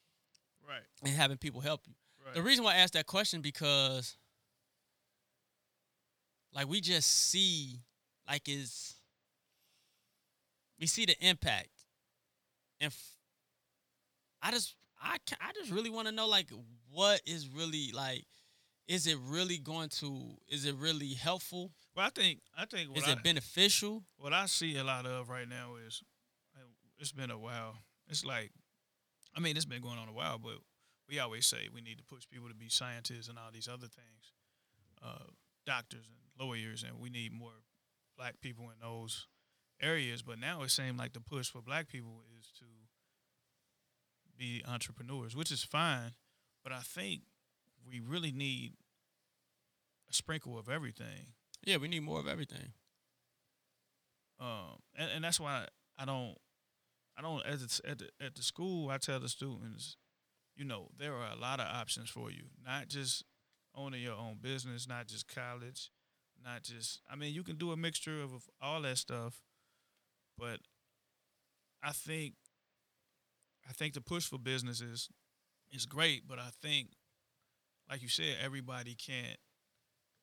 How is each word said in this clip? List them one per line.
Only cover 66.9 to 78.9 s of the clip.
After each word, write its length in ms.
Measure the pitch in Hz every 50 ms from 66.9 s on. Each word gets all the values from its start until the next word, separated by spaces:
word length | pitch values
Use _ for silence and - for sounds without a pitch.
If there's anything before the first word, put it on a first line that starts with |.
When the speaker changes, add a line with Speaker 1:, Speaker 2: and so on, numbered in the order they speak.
| - - - -
Speaker 1:
I 40 | 131
mean, 180 | 143 147 147 147
you 100 | 165 185
can 120 | 175 165
do 160 | 151 170 175
a 60 | 165 160
mixture 440 | 165 165 151 - - 160 156 151
of, 120 | 143 135 127
of 100 | 123 - - _ _
all 200 | 131 139 156 160 151
that 140 | 135 127 127
stuff, 380 | - - 127 120 117 117 117 - - _ _ _ _ _ _ _ _ _ _ _ _ _ _ _ _ _ _ -
but 220 | 120 120 113 - - _ _ _ _ _ _ _ _ _ _ _ _ _ _ _ _ _ _ _ _ _ _ _ -
I 80 | 147
think, 440 | 147 - - 151 156 160 156 135 113 - _ _ _ _ _ _ _ _ _ _ _ _ _ _ _ _ _ _ _ _ _ _ _ _ _ 131
I 60 | 123
think 200 | - 156 151 139
the 80 | 143
push 240 | 123 - 175 175 160
for 140 | - - 135
business 420 | 120 131 131 131 123 123 120 113
is, 280 | 120 120 117 117 - - - _ _ _ _ _ _ _ _ _ _ _
is 140 | 127 131 127
great, 420 | - - 143 160 165 143 120 - -
but 120 | 131 123
I 100 | 123 123 113 -
think, 280 | - 151 147 143 127 107 - _ _ _ _ _ _ _ _ _ _ _ _ _ _ _ _ _ _ _
like 120 | 135 135
you 60 | 123 120
said, 300 | - - 160 151 135 - 127
everybody 520 | 135 135 139 127 127 127 123 120 120